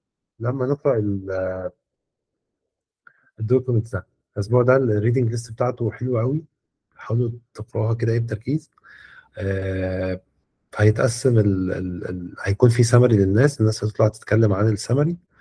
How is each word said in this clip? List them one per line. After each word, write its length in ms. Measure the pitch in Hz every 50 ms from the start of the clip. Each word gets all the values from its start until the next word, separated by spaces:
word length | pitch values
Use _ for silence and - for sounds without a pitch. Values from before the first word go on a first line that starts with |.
| _ _ _ _ _ _ _ -
لما 260 | 113 120 131 135 127
نقرأ 320 | 131 143 - - 147 127 110
ال-، 720 | 104 101 98 98 95 95 95 92 92 92 92 92 92 90 - _ _ _ _ _ _ _ _ _ _ _ _ _ _ _ _ _ _ _ _ _ _ _ _ _ _ _ _ _ _ _ _ -
الدوكيمنت 520 | 110 110 127 131 123 - 120 107 - - -
ده. 140 | 90 - _ _ _ _ _ -
الأسبوع 260 | 104 101 110 117 123 120
ده 140 | 123 127
الريدنج 540 | 135 135 117 107 104 104 120 120 135 123 110
list 220 | 120 117 - - 113
بتاعته 380 | - 123 123 123 - 120 107
حلوة 300 | - - 123 127 123 113
قوي، 240 | 113 127 147 160 160 - _ _ _ _ _ _ _ _ _
حاولوا 340 | - - - 113 120 123 113 117 120 - _ -
تقرأوها 400 | - 104 - - 107 110 113 113
كده 180 | 113 110 113 113
إيه 60 | 117
بتركيز. 520 | 117 117 110 - - 131 143 156 - _ _ _ _ - - - - - - - - _ _ -
آه، 800 | 98 98 95 95 95 95 95 95 92 92 92 92 92 92 92 90 - _ _ _ _ _ _ _ _ _ -
هيتقسم 640 | - 104 107 107 117 131 123 117 - - 131 120 113
ال-، 340 | 104 104 95 92 92 92 90
ال-، 360 | 92 92 90 90 85 - 87
ال-، 260 | 90 90 87 87 - - -
هيكون 260 | 98 101 - 127 120
في 120 | 117 123 120
summary 340 | 113 - 120 123 123 117
للناس، 440 | 101 98 95 98 113 135 147 143 -
الناس 240 | 110 107 107 - 107
هتطلع 240 | 107 - - 113 107
تتكلم 440 | - - - - - 110 113 104 98
عن 160 | 95 107 110
السمري. 480 | 104 98 - - 120 139 147 165 175 170 _ _ _ _